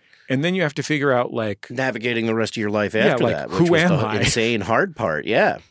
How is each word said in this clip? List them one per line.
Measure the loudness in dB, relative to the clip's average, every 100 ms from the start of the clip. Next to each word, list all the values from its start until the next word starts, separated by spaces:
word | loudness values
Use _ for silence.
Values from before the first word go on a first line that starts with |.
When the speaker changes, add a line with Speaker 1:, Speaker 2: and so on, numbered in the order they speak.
| _ _ -4
Speaker 1:
and | -2
then | 0
you | 0
have | -2
to | -2
figure | -4 0 2
out, | 2 0
like, | -2 -4 -6 -8
Speaker 2:
navigating | -4 -4 -2 -4 -2
the | 0
rest | 0 -2
of | -2
your | -2
life | 0 0
Speaker 1:
Yeah, | 2 2
Speaker 2:
after | 2
Speaker 1:
like, | 0 -2
Speaker 2:
that, | -4
which | 0
Speaker 1:
who | 4
Speaker 2:
was | 4
Speaker 1:
am | 4 2
Speaker 2:
the | 0
Speaker 1:
I? | 0
Speaker 2:
insane | 0 0 0 0
hard | 0 0 0 -2
part, | -2 -2 0
yeah. | 2 2 -2 -10